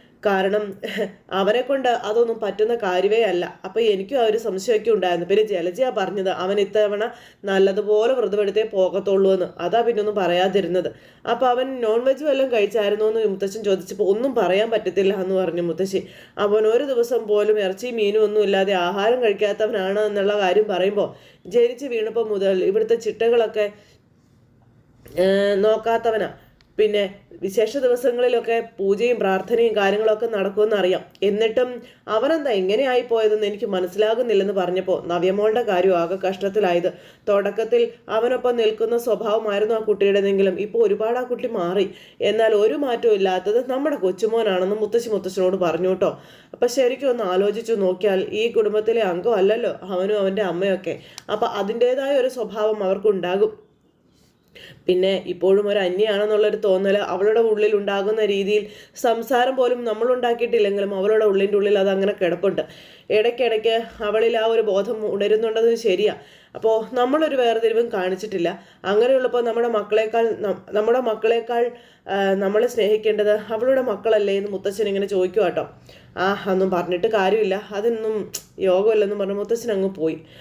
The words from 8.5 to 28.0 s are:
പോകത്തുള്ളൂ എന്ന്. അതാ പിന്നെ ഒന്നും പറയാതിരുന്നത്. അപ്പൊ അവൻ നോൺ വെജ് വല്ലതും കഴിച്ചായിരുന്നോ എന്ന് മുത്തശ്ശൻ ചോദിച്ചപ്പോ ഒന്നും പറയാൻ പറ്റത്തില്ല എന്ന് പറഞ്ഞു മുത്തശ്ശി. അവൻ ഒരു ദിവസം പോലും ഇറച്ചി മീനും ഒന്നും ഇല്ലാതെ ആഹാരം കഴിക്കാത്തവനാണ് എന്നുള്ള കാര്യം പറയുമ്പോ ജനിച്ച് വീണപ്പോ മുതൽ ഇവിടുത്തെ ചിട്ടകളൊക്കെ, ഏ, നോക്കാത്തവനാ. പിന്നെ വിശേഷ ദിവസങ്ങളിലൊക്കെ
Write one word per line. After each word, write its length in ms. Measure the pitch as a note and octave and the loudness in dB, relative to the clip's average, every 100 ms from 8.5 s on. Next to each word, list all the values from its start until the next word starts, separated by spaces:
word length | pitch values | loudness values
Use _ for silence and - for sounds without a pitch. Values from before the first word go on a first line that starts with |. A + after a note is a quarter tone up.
| G3 | 0
പോകത്തുള്ളൂ 680 | A3 G3+ F#3 F#3 F#3+ G3 F#3+ | 0 0 0 0 0 2 4
എന്ന്. 160 | F#3+ F3 - | 2 0 -4
അതാ 220 | F3 A3+ | -2 0
പിന്നെ 180 | A3+ G#3 | 0 0
ഒന്നും 160 | G#3 G#3 | -2 -2
പറയാതിരുന്നത്. 720 | F3+ F3 F#3+ F#3+ F3 F#3 D3+ - - - | 0 2 2 0 0 -2 -2 -8 -18 -12
അപ്പൊ 220 | - A3+ B3+ | -6 0 0
അവൻ 200 | B3 C4 C4 | 0 -2 -4
നോൺ 200 | A3+ A3+ | -2 2
വെജ് 200 | C4 C4+ | 2 0
വല്ലതും 260 | D4+ C4+ C4 | 0 0 2
കഴിച്ചായിരുന്നോ 580 | A#3 G#3 A3+ G3+ G#3 A3 | 0 0 0 0 0 0
എന്ന് 160 | A3+ G#3+ | 0 -2
മുത്തശ്ശൻ 340 | F#3+ G3 G#3 | -2 -6 -4
ചോദിച്ചപ്പോ 420 | G3+ F#3+ F3 F#3+ F#3+ | -2 -2 -2 -2 0
ഒന്നും 240 | G#3 C4+ | 0 0
പറയാൻ 360 | A#3+ F3+ F#3+ A3+ | 0 2 2 0
പറ്റത്തില്ല 440 | A3+ G3+ G#3 F#3+ G3+ | -2 -2 0 0 0
എന്ന് 140 | F#3 | -2
പറഞ്ഞു 300 | F#3+ F#3 E3+ | 0 -2 -2
മുത്തശ്ശി. 360 | F3 E3 F#3+ F#3+ - - - - | -4 -2 -4 -4 -8 -14 -14 -4
അവൻ 240 | G#3 G#3 G#3+ | 0 2 2
ഒരു 200 | A#3 C#4+ | 2 0
ദിവസം 340 | B3 A#3 A#3+ G#3+ | 0 0 -2 0
പോലും 320 | G#3 G#3 G#3+ | 2 2 2
ഇറച്ചി 300 | F#3+ F#3+ B3 | 0 -4 -6
മീനും 340 | A#3 G3+ G#3+ | -2 0 2
ഒന്നും 200 | G#3 G#3+ | 2 2
ഇല്ലാതെ 300 | G3 G3 G3 F#3+ | 2 2 2 0
ആഹാരം 400 | F3 G3 G#3 B3+ | 0 0 0 2
കഴിക്കാത്തവനാണ് 800 | A#3 G3+ G#3 G#3 G#3+ A3 F#3+ G3+ G#3+ | 0 0 -2 0 -2 -2 -2 -2 -2
എന്നുള്ള 300 | G3+ G3 G#3 | 0 0 0
കാര്യം 300 | F#3 F#3+ G#3 | 2 2 2
പറയുമ്പോ 380 | F3+ F#3+ G3+ F3 - - _ - | 0 0 0 -2 -6 -20 _ -2
ജനിച്ച് 400 | A3+ A#3+ B3 C#4 | 2 2 0 -6
വീണപ്പോ 380 | A#3 A3 A3 | -4 -2 -2
മുതൽ 400 | A3 G3+ F#3+ F#3+ | -2 0 2 2
ഇവിടുത്തെ 320 | F3 G3+ A3 A#3 | 2 0 2 0
ചിട്ടകളൊക്കെ, 680 | A3 - A3+ A#3+ A3 G#3+ G#3 G3+ - _ _ _ _ _ _ _ _ _ _ _ - | -2 -2 2 2 2 0 -4 -6 -20 _ _ _ _ _ _ _ _ _ _ _ -8
ഏ, 200 | - F#3+ G3 G3+ | 0 2 4 2
നോക്കാത്തവനാ. 760 | G3+ G#3+ A3 A3 A3+ A#3 A3 F3+ - - _ _ - | 2 2 2 0 0 0 -2 -2 -8 -20 _ _ 0
പിന്നെ 240 | G#3+ G#3 G3 G3 - - | 2 2 -2 -6 -20 -10
വിശേഷ 320 | F#3+ F#3+ A3 C#4 | -4 0 0 0
ദിവസങ്ങളിലൊക്കെ 800 | B3+ A#3+ | 0 2